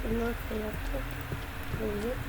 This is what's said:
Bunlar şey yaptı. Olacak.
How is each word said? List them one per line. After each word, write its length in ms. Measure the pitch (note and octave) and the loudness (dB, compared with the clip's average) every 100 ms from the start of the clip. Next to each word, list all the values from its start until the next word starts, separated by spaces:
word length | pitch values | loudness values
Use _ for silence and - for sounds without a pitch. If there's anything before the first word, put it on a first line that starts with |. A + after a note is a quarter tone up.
Bunlar 300 | A3+ A3+ A#3 A#3 - | 2 4 2 0 0
şey 80 | A3 | 0
yaptı. 400 | G#3+ G#3+ - C4+ C4+ - - - - - - - | 0 0 0 0 0 -2 -2 -4 -2 -4 -2 0
Olacak. 340 | A3 G3+ A3 B3+ | 2 2 0 0